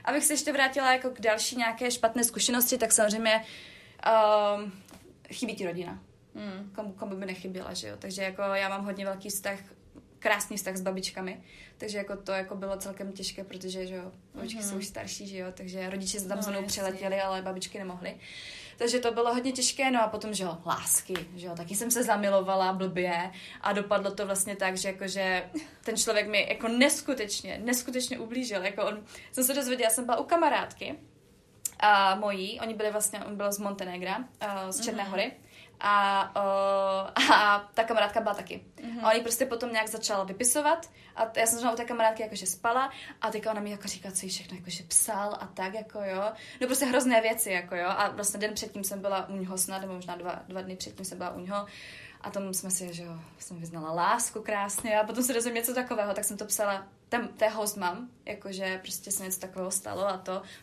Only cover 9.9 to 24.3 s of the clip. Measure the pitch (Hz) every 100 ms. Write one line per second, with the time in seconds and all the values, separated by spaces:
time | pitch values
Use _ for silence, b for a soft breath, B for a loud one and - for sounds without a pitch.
9.9 | - - - 220 208 - 208 190 190 190
10.9 | 190 185 190 190 208 B B B - 214
11.9 | 202 202 196 190 190 190 196 190 190 196
12.9 | 190 196 190 185 - 190 185 185 185 185
13.9 | 185 185 - - - - 226 202 196 202
14.9 | - 190 - 196 190 185 185 185 185 185
15.9 | 190 190 202 190 202 202 196 196 208 190
16.9 | 190 190 196 190 190 190 185 - 208 185
17.9 | 180 180 - B B B B B - 240
18.9 | 247 233 226 240 247 262 254 254 - 262
19.9 | 247 214 - 220 196 185 165 170 - -
20.9 | - - 180 180 180 175 170 170 202 233
21.9 | 240 226 208 202 196 190 190 185 190 185
22.9 | 175 180 170 185 B B B 202 202 196
23.9 | 202 196 196 196